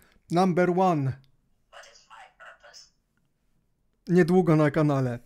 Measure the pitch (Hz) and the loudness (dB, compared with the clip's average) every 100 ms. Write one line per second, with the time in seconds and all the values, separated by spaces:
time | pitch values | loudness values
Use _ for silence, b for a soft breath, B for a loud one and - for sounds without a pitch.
0 | b b _ 165 185 170 180 180 190 156 | b b _ -2 0 0 0 0 0 0
1 | 135 - _ _ _ _ _ - - - | -4 -8 _ _ _ _ _ -20 -20 -20
2 | _ - - _ - - - - - _ | _ -20 -20 _ -20 -20 -20 -20 -20 _
3 | _ _ _ _ _ _ _ _ _ _ | _ _ _ _ _ _ _ _ _ _
4 | - 175 165 185 170 156 151 156 147 139 | -2 0 2 2 2 2 2 0 0 0
5 | 127 120 | -4 -6